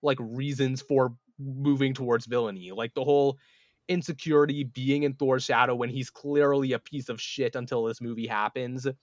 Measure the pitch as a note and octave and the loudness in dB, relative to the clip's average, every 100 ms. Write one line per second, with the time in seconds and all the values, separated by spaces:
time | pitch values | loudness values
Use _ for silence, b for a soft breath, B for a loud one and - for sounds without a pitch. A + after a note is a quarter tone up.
0 | C#3+ C3 A2+ B2 C#3+ C3+ C3 C3 - C3+ | -2 -2 -4 -6 -6 0 0 -2 0 2
1 | B2+ A#2+ _ - C3+ C3 C#3+ C#3 C3+ C3+ | 2 -2 _ -12 -10 -2 0 2 2 0
2 | B2 A#2 A2 B2 A2 F#2+ F2+ G2 D3+ C#3 | 0 0 0 -2 -2 -6 -10 -8 -6 -2
3 | C3+ C#3+ C#3 C3+ _ _ _ _ - F3+ | 2 4 4 0 _ _ _ _ -4 -4
4 | E3+ C#3+ E3 D3 D3 C#3+ C3+ B2+ C3 D3 | -4 -8 4 4 4 2 -4 -4 0 2
5 | D3 C3+ C3+ C3 - A#2 B2 B2 A#2+ C3 | 0 0 0 0 2 4 4 2 -2 -4
6 | B2+ - C#3+ C#3+ C#3+ C#3 C3+ A#2 - D3 | -8 -10 -2 4 4 4 2 -2 -4 -10
7 | B2+ A2 - - A#2+ B2+ B2+ B2 A2+ A2+ | -8 -10 -8 -4 -2 -2 -4 -2 -2 -4
8 | A#2+ A#2 A2+ G#2+ G#2 C3 B2 B2+ C3+ C3+ | -8 -6 -4 -2 -2 -4 -6 -4 -6 -6